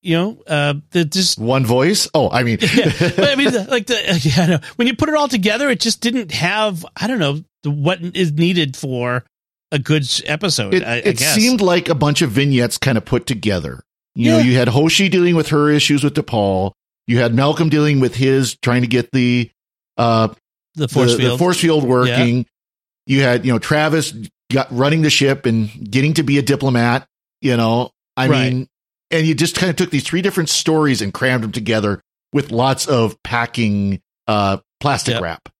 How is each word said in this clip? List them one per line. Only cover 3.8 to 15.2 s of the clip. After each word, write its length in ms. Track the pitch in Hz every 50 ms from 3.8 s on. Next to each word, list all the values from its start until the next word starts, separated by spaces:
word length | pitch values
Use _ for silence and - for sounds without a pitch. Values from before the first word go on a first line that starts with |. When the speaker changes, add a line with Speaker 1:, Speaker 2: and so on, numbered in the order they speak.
| 202
Speaker 1:
the, 340 | - 240 214 - - 190 165
<laughs> 140 | 127 156 120
yeah, 80 | 160 175
I 40 |
know. 120 | 160 175 143 - - -
When 140 | - 240 247
you 60 | 254
put 100 | - 302
it 80 | 311 302
all 140 | 302 294 277
together, 400 | - 220 185 208 208 240 285 277
it 100 | 247 175
just 220 | - 226 214 -
didn't 300 | - 240 240 254 214 160
have, 540 | - 113 156 175 202 214 214 214 190 160 170 - _
I 100 | - 180
don't 120 | 220 262 226
know, 240 | 156 139 143 156 170 _ _ _ -
the, 80 | 147
what 300 | 147 147 139 170 185 180
is 300 | 165 180 - 185 185 160 147
needed 420 | 151 170 175 190 175 156 139 131
for 480 | - - 135 127 123 123 123 123 123 - _ _ _ _ _ _ _ _ _
a 60 | -
good 240 | 147 120 - 151 151
s-, 220 | 139 123 - - -
episode, 480 | - 151 151 208 185 - - 110 98 -
Speaker 2:
It, 100 | 185 -
Speaker 1:
I, 100 | 117 117
I 20 |
Speaker 2:
it 220 | 120 - 202 180
Speaker 1:
guess. 180 | 113 - 156 -
Speaker 2:
seemed 260 | 214 220 247 254 214
like 280 | 202 180 175 180 175 -
a 40 | 165
bunch 300 | 135 147 147 143 - 170
of 80 | 135
vignettes 480 | 98 131 143 143 135 123 120 117 - -
kinda 220 | - 135 127 110
put 260 | - - - 120 -
together. 560 | - 131 104 - 107 98 90 76 69 62 - - _ _ _ _ _ _
You 160 | - 117 120
know, 60 | 113 110
Speaker 1:
Yeah. 40 | 117
Speaker 2:
you 100 | 127 123
had 140 | 131 120 120
Hoshi 400 | 107 139 151 165 160 - 196 185
dealing 260 | 185 185